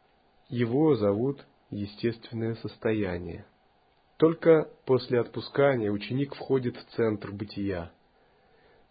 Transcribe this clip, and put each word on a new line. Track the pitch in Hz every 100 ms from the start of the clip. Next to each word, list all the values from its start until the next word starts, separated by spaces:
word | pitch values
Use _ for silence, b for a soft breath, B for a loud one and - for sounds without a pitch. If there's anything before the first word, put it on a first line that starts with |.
| _ _ _ _ -
Его | 120 117 131 160
зовут | 127 104 101 131 139 - _ -
естественное | 104 101 - 117 113 - 113 113 113
состояние. | - - 113 107 95 87 87 87 - _ _ _ _ _ _ -
Только | 160 165 165 160 151 -
после | - 127 - 123
отпускания | 117 - - - 139 127 104
ученик | 101 - 127 139
входит | - - 135 123 -
в | - -
центр | 113 104 101
бытия. | 101 104 - 98 90 85 - _ b b b b b b b b